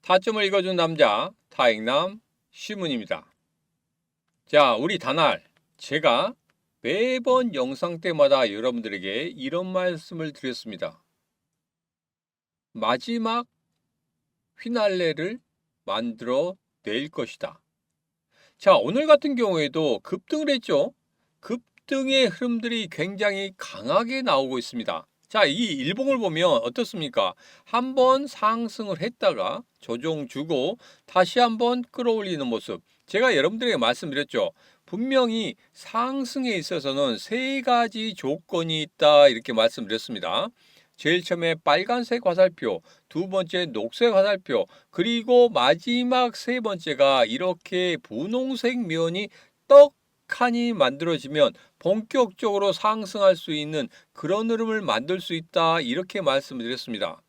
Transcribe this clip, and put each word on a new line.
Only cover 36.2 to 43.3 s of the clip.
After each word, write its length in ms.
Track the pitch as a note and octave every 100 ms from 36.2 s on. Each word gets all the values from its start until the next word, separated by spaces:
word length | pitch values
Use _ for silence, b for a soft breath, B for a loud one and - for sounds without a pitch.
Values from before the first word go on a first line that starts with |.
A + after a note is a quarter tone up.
| B3 C#4 B3+
있어서는 680 | F#3+ D3+ E3+ C3+ C3+ C#3 A2
세 440 | - A#3 C4 C4+
가지 520 | B3+ A#3+ A#3 A3+ A3
조건이 680 | F#3 C3 D#3+ _ F3 E3 D#3
있다, 440 | D3+ _ D3+ D3 C#3+
이렇게 260 | A#2 A#2
말씀드렸습니다. 960 | A2+ A2+ - G#2 A2 - G#2+ E2+ G#2 G#3 _ b b b _
제일 260 | D#3 F3+
처음에 320 | E3+ F3 E3+ D#3+
빨간색 640 | - F3+ G3 A#3+ A#3+ A#3+ F#3+
화살표, 560 | F3 F#3 E3+ A#2 F2 b b _
두 180 | D#3
번째 380 | F#3